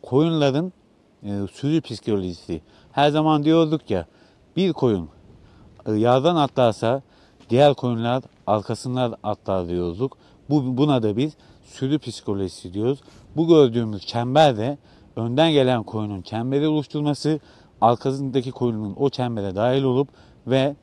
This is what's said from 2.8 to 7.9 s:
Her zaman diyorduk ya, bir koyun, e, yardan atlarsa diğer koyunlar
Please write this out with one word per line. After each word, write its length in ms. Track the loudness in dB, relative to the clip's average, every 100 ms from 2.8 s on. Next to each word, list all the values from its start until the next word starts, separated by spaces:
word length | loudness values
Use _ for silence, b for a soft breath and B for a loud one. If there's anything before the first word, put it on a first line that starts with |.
| b
Her 180 | 0 2
zaman 340 | 2 2 2
diyorduk 460 | 4 4 2 -2 -2
ya, 160 | -4 -4 b b b _ -2
bir 160 | -2
koyun, 360 | 2 0 0 -4 -14 -20 -20 b b b b -4
e, 60 |
yardan 440 | 0 4 4 2 2
atlarsa 680 | 0 2 2 2 -2 -2 -6 b b b -2
diğer 240 | 4 4
koyunlar 480 | 4 -2